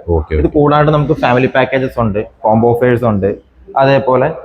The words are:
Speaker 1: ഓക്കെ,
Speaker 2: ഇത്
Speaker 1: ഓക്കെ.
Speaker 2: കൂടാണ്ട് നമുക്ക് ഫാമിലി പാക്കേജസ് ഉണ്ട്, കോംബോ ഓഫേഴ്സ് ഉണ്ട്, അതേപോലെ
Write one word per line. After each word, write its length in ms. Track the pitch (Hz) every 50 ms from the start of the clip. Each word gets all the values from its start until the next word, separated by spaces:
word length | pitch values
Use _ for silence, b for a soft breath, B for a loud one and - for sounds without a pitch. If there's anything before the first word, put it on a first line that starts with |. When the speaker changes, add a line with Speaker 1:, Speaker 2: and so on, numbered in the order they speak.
| - -
Speaker 1:
ഓക്കെ, 260 | 85 80 76 - 78
Speaker 2:
ഇത് 120 | 76 73
Speaker 1:
ഓക്കെ. 120 | - - 151
Speaker 2:
കൂടാണ്ട് 340 | 147 147 147 151 151 151 156
നമുക്ക് 200 | 147 147 127 156
ഫാമിലി 340 | - - 127 120 127 131
പാക്കേജസ് 540 | 120 - 135 127 123 135 135 131 127 - 127
ഉണ്ട്, 260 | 117 110 95 104 110 - - _
കോംബോ 280 | - 113 110 113 113 120
ഓഫേഴ്സ് 360 | 117 117 127 123 123 113 123
ഉണ്ട്, 320 | 117 107 98 95 98 101 - - _ _ _ - - -
അതേപോലെ 560 | 127 135 139 139 131 135 127 127 127 127 156 160 - -